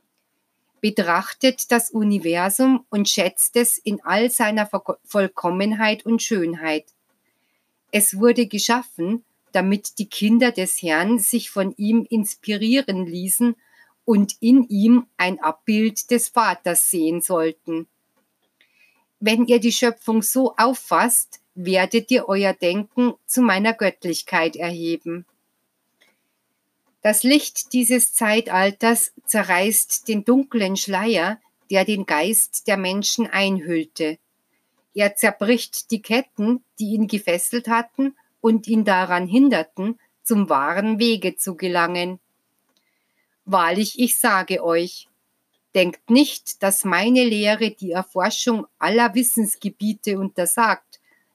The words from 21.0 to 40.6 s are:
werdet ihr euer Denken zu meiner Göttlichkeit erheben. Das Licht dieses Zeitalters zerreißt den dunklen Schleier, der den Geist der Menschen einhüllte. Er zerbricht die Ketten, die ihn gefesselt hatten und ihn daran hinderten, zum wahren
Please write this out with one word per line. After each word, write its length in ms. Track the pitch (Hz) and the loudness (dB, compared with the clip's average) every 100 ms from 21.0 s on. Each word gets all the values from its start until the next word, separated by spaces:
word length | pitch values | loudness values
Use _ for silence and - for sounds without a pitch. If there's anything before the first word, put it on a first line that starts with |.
| 233 - - - _ 185 | 0 0 -4 -12 _ -10
werdet 540 | 175 185 185 233 226 | -2 0 2 -2 0
ihr 180 | 254 - | -2 0
euer 240 | 196 196 | 0 0
Denken 640 | 190 175 196 208 - 247 - | 0 -2 -2 -4 -2 -2 -2
zu 160 | - 254 | -6 0
meiner 320 | 240 196 220 | 2 2 0
Göttlichkeit 840 | 226 196 - 175 160 - 180 165 156 | 0 -2 -2 -8 -8 -4 -2 -2 -4
erheben. 680 | 170 170 165 165 165 170 175 _ _ _ _ _ _ _ _ _ _ _ _ _ _ _ _ _ 214 | -8 -6 -6 -6 -6 -12 -12 _ _ _ _ _ _ _ _ _ _ _ _ _ _ _ _ _ 0
Das 160 | 214 | 2
Licht 500 | 247 285 - - - | 4 2 2 -10 -4
dieses 420 | 247 233 247 - | -2 2 2 0
Zeitalters 960 | - 214 214 220 185 196 202 226 233 - - - | 0 0 0 0 2 0 2 0 0 -2 -6 -2
zerreißt 800 | 220 180 175 202 214 - - - | -2 2 0 2 0 -2 -6 -4
den 160 | 214 | -4
dunklen 520 | 214 262 269 233 190 190 | 2 2 2 -2 -2 -2
Schleier, 600 | - 190 220 196 175 220 _ _ - | -4 -2 0 0 0 -4 _ _ -2
der 140 | 190 | 0
den 200 | 190 208 | 0 -2
Geist 600 | - 151 175 220 - - - | 0 0 0 0 -2 -4 -2
der 100 | 196 | -2
Menschen 520 | 185 196 202 - 220 | 0 -2 -4 -2 -2
einhüllte. 920 | 190 196 190 160 165 156 - 156 156 _ _ _ _ _ _ _ | 0 0 -2 -2 -4 -4 -6 -6 -6 _ _ _ _ _ _ _
Er 220 | 202 202 | -2 -2
zerbricht 800 | 202 214 196 208 240 - - - | 2 -2 0 0 0 0 -12 -6
die 100 | 226 | -6
Ketten, 640 | - 233 269 - 208 247 _ - | -2 -2 -2 -4 -2 -2 _ -10
die 140 | 214 | -4
ihn 120 | 214 208 | -2 -2
gefesselt 640 | 208 - 175 - 240 226 | -2 -2 -2 -2 -6 -2
hatten 480 | 226 202 - 269 - _ _ | -2 -2 -4 -4 -4 _ _
und 260 | 226 226 214 | 0 0 2
ihn 180 | 220 | 0
daran 440 | 208 185 180 180 180 | 2 0 2 -2 0
hinderten, 720 | 226 277 240 - - 196 233 _ _ | 4 4 4 -2 -6 -8 -8 _ _
zum 240 | - 208 185 | -2 0 2
wahren 500 | 139 | 0